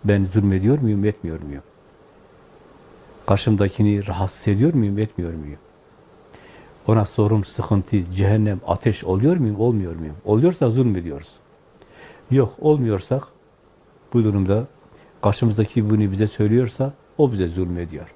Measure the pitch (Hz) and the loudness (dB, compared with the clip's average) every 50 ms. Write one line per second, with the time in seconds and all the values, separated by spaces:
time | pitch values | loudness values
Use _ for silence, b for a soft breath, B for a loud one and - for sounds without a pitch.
0 | - 101 101 101 98 92 92 107 98 101 95 92 98 113 139 151 131 110 104 98 | 2 2 2 2 2 2 0 2 2 2 2 2 2 2 2 2 0 0 0 0
1 | 101 107 98 - - 85 80 80 78 73 71 69 - - _ _ _ - _ _ | 0 -2 -2 -4 -10 -10 -10 -10 -12 -12 -14 -14 -18 -20 _ _ _ -20 _ _
2 | - - _ - - - - - - - - - - - - - - - - - | -20 -20 _ -20 -20 -20 -20 -20 -20 -20 -20 -20 -20 -20 -20 -20 -20 -20 -20 -20
3 | - - - - - - 98 98 - 113 107 98 101 98 - - 104 104 104 101 | -20 -20 -20 -12 0 0 0 2 2 0 2 2 2 -2 0 0 2 2 2 0
4 | 101 104 92 92 98 90 - - - 107 101 98 127 170 165 135 110 101 101 101 | -4 -6 -4 -4 -4 -6 -6 -4 -2 0 2 2 2 2 2 2 0 0 0 -2
5 | 107 107 - - 87 85 82 78 76 73 71 - _ - _ _ _ _ _ - | -4 -4 -4 -8 -8 -6 -8 -10 -12 -12 -16 -18 _ -20 _ _ _ _ _ -20
6 | _ - - - - B B B B B B B B B B B - - 110 110 | _ -20 -20 -20 -20 B B B B B B B B B B B 0 2 2 2
7 | 104 - - - 104 101 110 107 98 - - - - - 104 98 92 - - 101 | 2 0 0 0 2 2 2 0 -2 -4 -8 -10 -2 0 0 -2 0 0 -2 -2
8 | 87 87 90 92 95 98 107 110 107 104 98 87 - - - - - 120 101 - | -2 -4 -2 0 2 2 2 2 2 0 -2 -4 -4 -4 -4 0 0 -2 -2 -2
9 | - 90 92 98 117 151 180 175 131 107 104 98 110 120 113 104 95 85 82 80 | -4 -2 -2 2 2 2 2 2 0 -2 -2 0 0 0 0 -2 -4 -6 -8 -10
10 | 80 78 76 - - 104 107 113 143 175 175 - 147 120 113 127 127 120 98 90 | -10 -12 -12 -10 -2 2 2 4 4 2 2 2 0 0 2 2 2 2 0 -2
11 | 85 85 71 69 - - - - _ _ _ _ _ _ _ B B B B B | -4 -8 -10 -10 -14 -18 -20 -20 _ _ _ _ _ _ _ B B B B B
12 | B B B B B - 127 135 127 104 - - - 156 151 147 127 113 104 95 | B B B B B 2 2 2 2 2 -2 -2 2 2 2 4 2 0 0 -2
13 | - - 127 135 - - _ _ _ _ _ _ _ _ _ _ _ _ _ _ | -2 -4 -4 -4 -4 -10 _ _ _ _ _ _ _ _ _ _ _ _ _ _
14 | _ _ - 120 110 107 101 101 95 92 101 110 127 - _ _ _ B B B | _ _ 0 2 2 2 2 0 2 2 0 0 -2 -6 _ _ _ B B B
15 | B B B - - 101 104 - 127 113 101 107 110 - - 120 107 104 110 107 | B B B 0 0 0 2 2 0 0 2 2 -2 0 0 -2 2 2 2 2
16 | 104 98 95 95 107 101 - - 107 104 110 123 127 110 - - 131 139 - _ | 2 0 0 0 -2 -2 0 0 0 2 2 2 2 0 -2 -4 -4 -6 -6 _
17 | _ _ _ - 151 131 113 98 90 82 82 92 92 87 87 87 87 80 76 73 | _ _ _ 0 2 2 2 -2 -2 -2 -2 -4 -4 -4 -4 -6 -8 -10 -10 -14
18 | - - - | -16 -16 -20